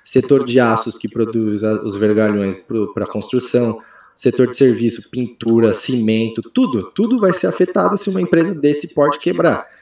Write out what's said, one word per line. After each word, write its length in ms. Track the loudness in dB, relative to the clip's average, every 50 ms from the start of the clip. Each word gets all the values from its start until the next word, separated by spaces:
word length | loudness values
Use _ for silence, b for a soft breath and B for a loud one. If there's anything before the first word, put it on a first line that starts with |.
| B
setor 400 | 0 0 0 2 4 2 2 2
de 160 | 2 2 2
aços 380 | 4 4 2 0 -2 -6 -8 -8
que 100 | -10 -8
produz 560 | -4 -4 -4 -2 -2 -2 -2 -2 -2 -2 0
a, 100 | -2 -2
os 220 | -2 -4 -6 -2
vergalhões 640 | 0 2 2 2 2 2 2 2 0 0 -2 -4 -6
pro, 340 | -10 -6 -4 -4 -4 -4
pra 140 | -4 -6 -6
construção, 760 | -6 -6 -8 -6 -4 -4 -4 -2 0 0 0 2 0 -2 -6 B B B B B B B
setor 320 | -2 0 0 2 4 2 2
de 100 | 2 4
serviço, 540 | 4 4 4 2 0 -2 -2 -4 -10 _
pintura, 600 | -8 -6 -6 -8 -10 _ -2 2 4 4 4 4 2
cimento, 680 | 0 -2 -2 -2 0 0 0 0 0 -2 -2 -4 -8
tudo, 480 | -10 -4 -2 0 0 0 0 -4 -4 -4
tudo 300 | -4 -2 0 0 2 2
vai 140 | 2 0 0
ser 120 | 0 -2
afetado 500 | -4 0 0 -2 0 0 0 0 0 0 -2
se 120 | -4 -4
uma 100 | -2 -2
empresa 360 | 0 2 2 2 2 0 -2
desse 400 | 0 0 0 0 0 -4 -6 0
porte 240 | 0 2 2 0 -2
quebrar. 480 | -4 -4 -2 0 0 0 0 0 -4 b b b